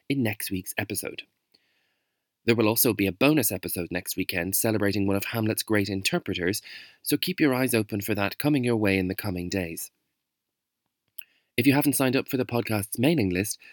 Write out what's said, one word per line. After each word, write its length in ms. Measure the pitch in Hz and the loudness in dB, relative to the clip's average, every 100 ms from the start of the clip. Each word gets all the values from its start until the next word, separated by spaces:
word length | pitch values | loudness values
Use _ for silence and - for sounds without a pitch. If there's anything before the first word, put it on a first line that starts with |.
| - | -4
in 120 | 139 | 0
next 300 | 113 101 - | 0 -2 -4
week's 220 | 92 - - | -6 -6 -6
episode. 460 | 104 98 - - - _ _ _ _ _ _ _ _ _ _ _ | -6 -6 -8 -10 -16 _ _ _ _ _ _ _ _ _ _ _
There 120 | - 117 | 2 4
will 120 | 107 | 4
also 240 | 117 127 | 4 2
be 140 | 101 98 | 2 0
a 60 | |
bonus 400 | 90 135 156 113 | 4 4 4 2
episode 380 | 92 87 - 85 | -2 -6 -6 -4
next 260 | 90 - - | -6 -6 -6
weekend 380 | 92 92 87 98 | -4 -2 -2 0
celebrating 520 | 113 110 101 101 98 | 0 2 2 2 0
one 80 | 98 | 0
of 100 | - | -2
Hamlet's 380 | 117 110 104 | -2 -2 -2
great 240 | - 107 101 | 0 0 0
interpreters, 760 | 95 95 175 - 92 87 110 - - - _ | -2 -2 -2 -4 -2 -2 -2 -6 -16 -20 _
so 120 | - 147 | -4 -2
keep 240 | - 185 | -2 2
your 140 | 151 | 2
eyes 200 | 127 127 | 2 2
open 280 | 117 107 107 | 2 0 -2
for 140 | 101 101 | -2 0
that 220 | 101 - | -2 0
coming 260 | 147 147 | 0 2
your 120 | 120 113 | 2 2
way 220 | 104 98 | 4 2
in 100 | 92 | 0
the 80 | 92 | -2
coming 320 | 107 90 87 | -4 -4 -4
days. 440 | 98 85 87 - _ _ _ _ _ _ _ _ _ _ _ _ - - _ _ - | -4 -4 -6 -12 _ _ _ _ _ _ _ _ _ _ _ _ -20 -20 _ _ 0
If 120 | 123 | 2
you 60 | |
haven't 220 | 139 147 131 | 4 2 2
signed 200 | 131 123 | 2 0
up 120 | - | -2
for 100 | 131 | -4
the 80 | 123 | -2
podcast's 520 | 120 113 107 101 - | -2 -2 -2 -2 0
mailing 320 | 131 165 98 | 2 4 2
list, 300 | 90 104 - - | 0 -2 -6 -16